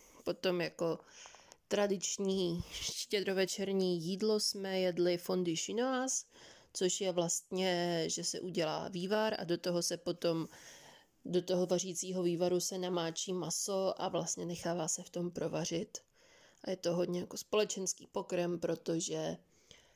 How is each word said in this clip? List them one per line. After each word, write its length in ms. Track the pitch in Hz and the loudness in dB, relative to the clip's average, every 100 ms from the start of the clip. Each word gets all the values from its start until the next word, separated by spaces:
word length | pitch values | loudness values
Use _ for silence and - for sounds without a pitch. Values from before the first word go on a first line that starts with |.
| - - | -20 -8
Potom 380 | - 175 190 180 | -4 0 0 2
jako 380 | 165 - 170 160 - - - - - - _ | 0 0 0 0 -6 -20 -20 -20 -20 -20 _
tradiční 960 | 202 202 190 - - 196 190 180 175 - | 2 2 2 0 0 0 2 2 0 -4
štědrovečerní 1300 | - - - - 208 196 190 185 - 196 196 185 175 | -6 -6 -6 -2 -2 0 2 2 0 0 2 4 2
jídlo 360 | 165 190 214 214 | 0 0 2 4
jsme 400 | - 202 190 190 | 2 0 -2 2
jedli 380 | 185 170 175 175 | 2 4 4 4
fondue 380 | - 185 175 160 | 2 0 2 0
chinoise, 720 | - 202 254 262 262 - - - - - - | -2 0 0 0 0 -2 -4 -16 -20 -20 -12
což 280 | - 185 - | 0 0 2
je 100 | 190 | 0
vlastně, 920 | 175 170 - - 185 185 175 175 170 160 | 2 2 0 -2 0 2 2 2 2 0
že 160 | - | -2
se 160 | 170 - | -2 -4
udělá 480 | 185 175 156 151 - | -4 0 0 0 -2
vývar 480 | 185 185 214 220 220 | -4 0 2 2 0
a 40 | |
do 140 | 165 170 | 0 0
toho 260 | 180 175 | 2 0
se 140 | 170 170 | 0 -2
potom, 500 | - 175 175 165 160 - - - - - - _ - | -2 0 2 2 0 -8 -20 -20 -20 -20 -20 _ -2
do 160 | 180 | 0
toho 240 | 180 180 180 | 2 2 2
vařícího 580 | 180 185 165 185 185 | 2 0 -6 -4 0
vývaru 360 | 175 165 180 180 | 2 2 4 2
se 180 | - 190 | 0 -2
namáčí 560 | 180 175 165 165 - | -2 0 0 -2 -4
maso 680 | 185 156 160 - 196 190 - | -2 -2 -2 0 0 0 0
a 80 | 185 | -2
vlastně 360 | 180 165 - 170 | -2 -2 -4 -4
nechává 420 | 170 170 175 156 | -4 -2 -2 -2
se 160 | - | -4
v 60 | 180 | -4
tom 220 | 175 175 | -4 -4
provařit. 640 | 170 160 160 165 170 - - - _ - - - _ | -2 -2 -2 -2 -2 -4 -10 -16 _ -20 -20 -20 _
A 60 | - | -6
je 60 | 185 | -4
to 180 | 175 | 0
hodně 260 | 170 175 175 | 0 0 0
jako 180 | 175 - | -4 -8
společenský 720 | - 214 208 - 185 - - | -2 2 2 0 -4 -4 -6
pokrm, 520 | - 202 180 175 175 | -8 -4 -2 0 0
protože 800 | 170 165 - 165 - 156 160 170 - _ _ - - | -2 -2 0 -2 0 -2 -4 -6 -10 _ _ -20 -20